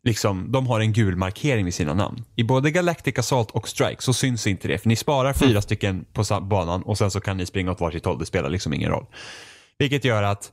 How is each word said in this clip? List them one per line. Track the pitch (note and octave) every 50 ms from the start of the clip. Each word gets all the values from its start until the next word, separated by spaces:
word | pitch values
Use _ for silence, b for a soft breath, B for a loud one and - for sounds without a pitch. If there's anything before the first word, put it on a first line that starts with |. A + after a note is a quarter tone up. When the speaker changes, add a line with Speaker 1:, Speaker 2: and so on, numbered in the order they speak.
| _
Speaker 1:
Liksom, | A#2+ G#2+ - - G#2+ G2 F#2 F2+ F2
de | A#2+ C3+ C3
har | A#2+ B2 G#2+
en | A2 A2 G#2
gul | A#2+ A2 F#2+ F2+
markering | F2+ F#2+ F#2 G2+ - - D3 C3 A2 F#2+
vid | F2 F2
sina | - F2+ D2 D2+
namn. | G2 F#2+ - - A#2+ A#2 _ _
I | - A#2
både | A2 C3 C3 C3+ D#3
Galactic | D3 F3+ F3+ F3 D#3+ - - C#3 B2 -
Assault | A#2 - C#3+ B2+ A2 -
och | - - -
Strike | - - - C3+ F#2+ B1 -
så | - C3 A#2+
syns | - - C3 B2 G#2+ -
inte | A2 F#2+ F2 -
det, | - C#2
för | - - A2+
ni | A2+
sparar | - - - D3 C3+ B2+ C3+ C3+
fyra | - D3 C3
Speaker 2:
Mm. | A2 G2+
Speaker 1:
stycken | G2+ - G#2+ - - G2+ F#2+ F#2 - _ _
på | - G#2
sa-, | - G#2 G2
banan | F#2+ G2 G#2+ F#2+ E2+ E2 F2 F#2 -
och | - G#2
sen | - A2 G2
så | F#2 F#2+
kan | - - F#2+
ni | F#2+ F2+
springa | - - G2 F#2 F2+
åt | F2 -
varsitt | F2 E2 D#2 E2 -
håll. | F#2 E2 B1+
Det | -
spelar | - - - C2+ C#2
liksom | E2 G#2 - D#2+ C#2+
ingen | C#2+ D2+ D#2+
roll. | - - - B B B B B B B B B B B B B B _
Vilket | D3 C3 C#3 C3+ -
gör | B2+ A2+ G#2+ G2+
att | G2+ G2+ - - -